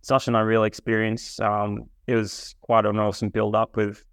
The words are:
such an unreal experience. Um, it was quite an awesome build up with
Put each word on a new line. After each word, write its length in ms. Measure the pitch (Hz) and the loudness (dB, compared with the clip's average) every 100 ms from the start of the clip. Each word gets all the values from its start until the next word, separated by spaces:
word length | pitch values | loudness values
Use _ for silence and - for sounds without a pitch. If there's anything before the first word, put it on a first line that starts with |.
such 260 | - 135 - | 0 -2 2
an 80 | 117 | 0
unreal 280 | 110 113 | 2 2
experience. 760 | 107 - - 110 110 113 - - | 2 -2 -2 0 0 -4 -8 -4
Um, 500 | 110 104 104 104 117 _ - | -2 -2 -4 -6 -12 _ -2
it 100 | 117 | -2
was 380 | 104 - - - | -2 -8 -16 -18
quite 240 | - 113 104 | 2 4 4
an 140 | 107 | 2
awesome 300 | 107 98 104 | 0 0 -4
build 260 | 110 107 107 | 0 0 2
up 200 | 113 - | 0 0
with 280 | 104 104 - | -2 -4 -20